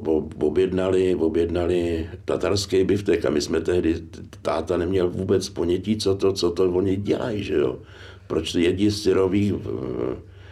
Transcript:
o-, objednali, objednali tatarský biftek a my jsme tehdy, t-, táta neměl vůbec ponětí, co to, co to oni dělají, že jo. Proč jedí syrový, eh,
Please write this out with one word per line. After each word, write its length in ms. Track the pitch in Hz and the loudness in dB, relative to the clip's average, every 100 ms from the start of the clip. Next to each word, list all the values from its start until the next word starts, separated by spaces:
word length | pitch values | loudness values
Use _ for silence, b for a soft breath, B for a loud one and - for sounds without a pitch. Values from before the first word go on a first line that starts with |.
| 78 | 0
o-, 220 | 78 78 - | 0 0 -2
objednali, 760 | 76 76 92 92 95 92 92 85 | 0 2 2 2 2 2 2 2
objednali 960 | 80 82 85 87 87 90 85 82 80 - - | 2 2 0 0 0 0 0 -2 -6 -8 -4
tatarský 580 | 69 90 101 - 95 | -2 0 0 2 2
biftek 420 | 95 98 101 90 64 | 4 2 2 0 2
a 40 | |
my 120 | 73 | 0
jsme 200 | - 80 | 0 -2
tehdy, 320 | 80 90 82 | 0 2 2
t-, 280 | 82 82 - - - | -2 -6 -16 -18 -8
táta 360 | - 76 - 87 | -4 -4 -2 -2
neměl 320 | 87 95 87 | 0 0 0
vůbec 400 | 87 95 95 95 | -2 0 0 0
ponětí, 480 | - 85 90 98 110 | -4 0 0 0 0
co 180 | 98 95 | 0 2
to, 180 | 98 | 0
co 180 | 92 87 | 2 -2
to 200 | 87 92 | 2 2
oni 240 | 90 98 95 | 2 0 0
dělají, 480 | 98 - 127 104 | 0 -2 -2 -4
že 120 | 85 85 | -2 0
jo. 240 | 65 - B B B B - | 0 -2 B B B B -6
Proč 280 | 78 80 90 | -4 -2 0
jedí 360 | 85 95 104 | 2 2 0
syrový, 640 | 104 95 92 95 101 101 78 | 2 2 2 4 2 0 -2
eh, 600 | - 58 64 60 62 62 - B B | -4 -6 -6 -4 -4 -6 -12 B B